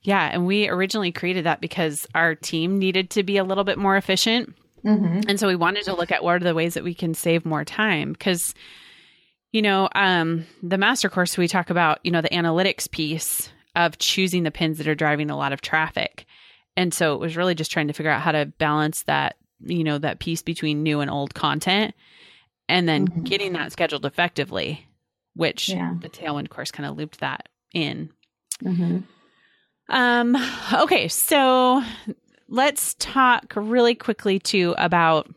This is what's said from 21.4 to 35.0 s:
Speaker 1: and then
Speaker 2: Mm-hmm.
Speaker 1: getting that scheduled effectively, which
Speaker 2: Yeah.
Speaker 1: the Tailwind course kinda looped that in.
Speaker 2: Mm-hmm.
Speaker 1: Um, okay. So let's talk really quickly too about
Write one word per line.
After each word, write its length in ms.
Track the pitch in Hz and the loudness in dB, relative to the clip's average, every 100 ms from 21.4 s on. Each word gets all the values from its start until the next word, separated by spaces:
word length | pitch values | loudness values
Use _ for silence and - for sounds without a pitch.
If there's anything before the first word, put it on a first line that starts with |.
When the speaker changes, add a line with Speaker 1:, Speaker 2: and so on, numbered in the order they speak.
| 151 151 180 196 214 - _ _ - - _ _ - | -2 0 0 0 0 -6 _ _ -20 -20 _ _ -2
Speaker 1:
and 200 | 180 170 | 2 2
then 180 | 151 180 | 2 0
Speaker 2:
Mm-hmm. 140 | 170 | -2
Speaker 1:
getting 300 | 160 196 202 | -2 -2 -2
that 180 | 170 - | -4 -8
scheduled 320 | - 165 147 | -2 -2 -2
effectively, 800 | 143 - 175 - 143 95 69 151 _ _ _ _ _ | -4 -2 -2 -2 -6 -4 -6 -8 _ _ _ _ _
which 340 | - 160 - - | -4 -4 -2 -6
Speaker 2:
Yeah. 260 | 185 170 170 | -4 -4 -6
Speaker 1:
the 80 | 165 | -10
Tailwind 400 | - 165 143 139 | -12 -8 -6 -8
course 200 | - 127 | -10 -12
kinda 180 | - 143 | -10 -10
looped 300 | 147 156 - | -8 -12 -8
that 280 | 139 131 - _ _ | -8 -8 -14 _ _
in. 380 | 175 147 127 156 _ _ _ _ - | -4 -4 -4 -12 _ _ _ _ -8
Speaker 2:
Mm-hmm. 340 | 190 175 175 175 190 _ _ _ _ _ _ _ - | -2 0 0 -2 -6 _ _ _ _ _ _ _ -2
Speaker 1:
Um, 480 | 262 247 240 240 247 247 - - | 2 4 4 4 2 0 -8 -2
okay. 340 | 247 311 339 165 | 2 4 2 0
So 720 | - - 294 269 254 254 262 226 220 - - _ _ _ | -2 2 4 6 6 6 4 0 -8 -12 -14 _ _ _
let's 460 | 240 285 285 - - | 2 2 2 -6 -6
talk 540 | - 262 254 240 - - | -2 4 4 4 0 -6
really 380 | 214 240 233 | 0 4 4
quickly 440 | 233 - 214 208 190 | 4 -2 -2 0 0
too 360 | - 196 175 - | 2 2 2 2
about 500 | 170 175 | 2 4